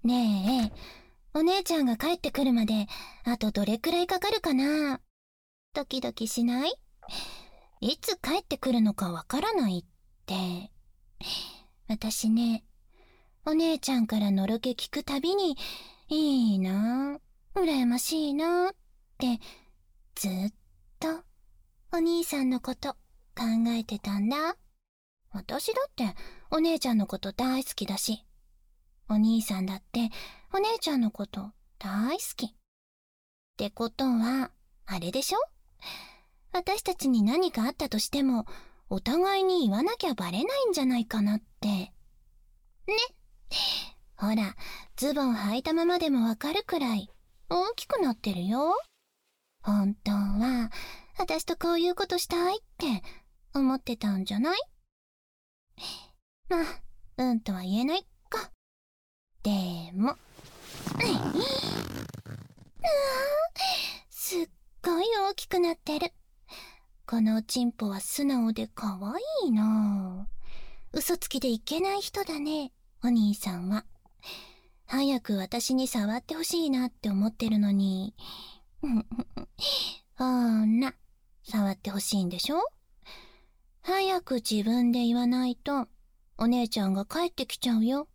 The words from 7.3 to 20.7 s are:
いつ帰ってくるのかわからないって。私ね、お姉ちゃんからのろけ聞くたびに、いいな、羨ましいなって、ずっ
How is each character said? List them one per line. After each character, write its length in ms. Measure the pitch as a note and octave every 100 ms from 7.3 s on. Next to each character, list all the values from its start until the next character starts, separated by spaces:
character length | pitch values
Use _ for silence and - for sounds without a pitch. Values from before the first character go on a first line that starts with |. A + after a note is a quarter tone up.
| - - - - -
い 160 | G#3+ D4
つ 180 | - F#4+
帰 220 | B3+ E4+
っ 60 |
て 140 | - C#4+
く 140 | C4
る 80 | A#3+
の 140 | G#3+
か 160 | G3+ F#3
わ 140 | E3+
か 160 | - B3+
ら 120 | G#4
な 160 | G#4+ A#3
い 160 | F3+
っ 0 | - _ _ _ -
て。 440 | F#3+ F#3 F3 G3+ - - _ - - - - - - - _ -
私 420 | G#3+ A3 - A3+
ね、 340 | A3+ A#3+ A3+ - - _ - - _ _ _
お 100 | -
姉 240 | D#4 E4 D#4
ち 120 | -
ゃ 80 | B3+
ん 80 | A3
か 120 | G#3+
ら 120 | G#3
の 160 | G3 F#3+
ろ 120 | A3+
け 100 | B3+
聞 200 | B3 -
く 120 | -
た 160 | - C#4
び 140 | D#4+
に、 220 | G4+ F#4 C#4 - - - - -
い 460 | D#4 D4+ C4+ A3+
い 40 | G3
な、 600 | F#3 G3 A3 B3 C#4 C#4+ _ _ _
羨 320 | - E4+ C#4+ B3
ま 120 | A#3+
し 320 | - D#4+ D4+
い 40 |
な 360 | C#4+ D#4+ F4 F4+
っ 40 | - _ _ _ _
て、 220 | B3+ A#3 - - - _ _ _ _
ず 140 | - G3
っ 240 | F#3 G3+ - _